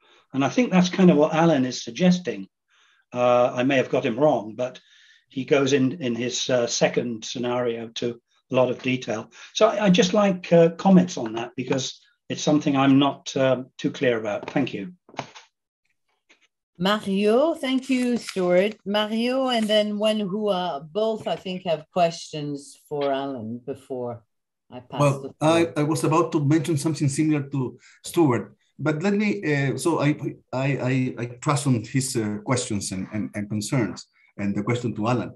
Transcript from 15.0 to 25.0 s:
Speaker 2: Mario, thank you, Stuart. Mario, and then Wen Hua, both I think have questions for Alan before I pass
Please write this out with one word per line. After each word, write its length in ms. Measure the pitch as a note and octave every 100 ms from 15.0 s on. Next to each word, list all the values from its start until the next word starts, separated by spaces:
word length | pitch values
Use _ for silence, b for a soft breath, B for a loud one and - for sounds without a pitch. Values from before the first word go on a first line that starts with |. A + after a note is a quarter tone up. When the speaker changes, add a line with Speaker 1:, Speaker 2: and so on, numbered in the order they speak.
| _ - - - _ _ _ _ _ _ _ _ _ _ _ _ _ -
Speaker 2:
Mario, 800 | F#3 G#3+ G3 G3 G#3 A#3 D#4 D#4
thank 340 | C4 C4 C4
you, 260 | B3+ B3 A#3
Stuart. 600 | - F#3+ F3+ F3+ G3+ G#3+ G3
Mario, 640 | G#3 G#3+ A3+ A#3+ C4 C4
and 180 | A#3+ G#3+
then 300 | G#3+ G#3 G#3
Wen 220 | G#3+ G#3+
Hua, 600 | G3+ G3+ G#3 F#3 F3+ C#3 D#3+
both 360 | F3+ A3 A3 G#3+
I 80 | E3+
think 280 | F#3+ F#3 F3+
have 200 | D#3 -
questions 880 | F#3 E3+ E3 - D#3 D3 C#3 - - _
for 240 | D3 C#3
Alan 480 | C3+ C#3 C3 A2 A#2+ C3
before 580 | B2+ - B2+ A#2+ A#2+ _ _ _ _ _
I 80 | B2
pass 220 | - C3+